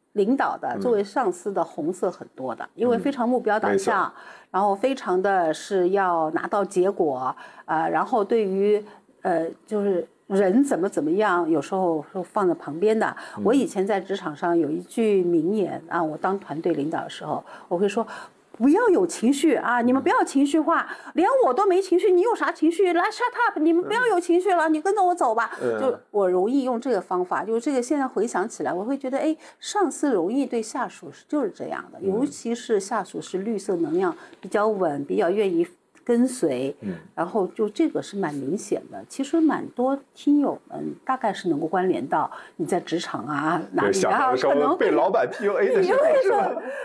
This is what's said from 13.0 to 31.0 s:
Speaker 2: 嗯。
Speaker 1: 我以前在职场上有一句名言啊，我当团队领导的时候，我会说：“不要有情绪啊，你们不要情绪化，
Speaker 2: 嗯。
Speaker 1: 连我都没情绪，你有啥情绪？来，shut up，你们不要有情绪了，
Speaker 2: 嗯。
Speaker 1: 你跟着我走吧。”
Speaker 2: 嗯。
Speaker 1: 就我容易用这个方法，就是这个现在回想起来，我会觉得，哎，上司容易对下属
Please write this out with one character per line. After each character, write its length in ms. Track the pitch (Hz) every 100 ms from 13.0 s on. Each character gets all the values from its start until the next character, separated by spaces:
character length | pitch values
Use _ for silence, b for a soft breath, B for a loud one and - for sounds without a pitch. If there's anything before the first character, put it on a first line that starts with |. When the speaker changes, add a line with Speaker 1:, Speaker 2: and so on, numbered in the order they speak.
| 196 - B B
Speaker 2:
嗯。 60 |
Speaker 1:
我 100 | 190
以 100 | 269
前 220 | 175 202 196
在 140 | 196
职 160 | 185 190
场 180 | 165
上 240 | 147 175 170
有 100 | 143
一 120 | 165
句 420 | 180 - 220 196
名 320 | 175 170 165
言 260 | 220 170 139 165
啊， 140 | 170
我 140 | 156 151
当 200 | 190 196
团 200 | - 151
队 140 | 175
领 160 | 151 147
导 100 | 170
的 40 | -
时 160 | -
候， 200 | 156 147 - B B
我 100 | 175
会 100 | 202
说 160 | 233 220 B B _ _ -
：“不 100 | 254
要 200 | 359 480
有 160 | 302 180
情 260 | - 226
绪 220 | 277 320
啊， 260 | 233 - 240
你 100 | 240
们 120 | 262
不 60 | 330
要 140 | 480
情 220 | 330 277
绪 140 | 285 320
化， 220 | 302 311 208 B B
Speaker 2:
嗯。 60 |
Speaker 1:
连 140 | 254 392 539
我 100 | 339
都 100 | 247
没 160 | 392 359
情 180 | 381 359
绪， 120 | 415
你 100 | 349
有 140 | 453
啥 180 | - 294
情 180 | 349 311
绪？ 220 | 339 370
来， 100 | 339
shut 440 | 403 427 480 466 466
up， 100 | 359
你 140 | 320
们 100 | 339
不 100 | -
要 140 | 440 494
有 120 | 359
情 180 | 349 339
绪 100 | 381
了， 160 | 349 320
Speaker 2:
嗯。 60 |
Speaker 1:
你 60 | 311
跟 140 | 392
着 80 | 415
我 120 | 359
走 200 | 349 269
吧。” 160 | 220 226 -
Speaker 2:
嗯。 180 | 247 110
Speaker 1:
就 160 | 262 240 _
我 180 | 208 185
容 220 | 180 202
易 140 | 277
用 160 | 254 233
这 100 | 262
个 100 | 196
方 240 | - 180
法， 200 | 180 151
就 100 | 185
是 60 | 226
这 120 | 302
个 80 | 262
现 180 | 240 294
在 80 | 262
回 200 | 208 233
想 200 | - 233
起 140 | -
来， 100 | -
我 120 | 175
会 140 | 220 277
觉 100 | 262
得， 80 | 269
哎， 180 | 311 320 B B
上 320 | - 415 311
司 220 | - 294
容 180 | 202 170
易 120 | 262
对 160 | 262 240
下 260 | 220 285 202
属 240 | -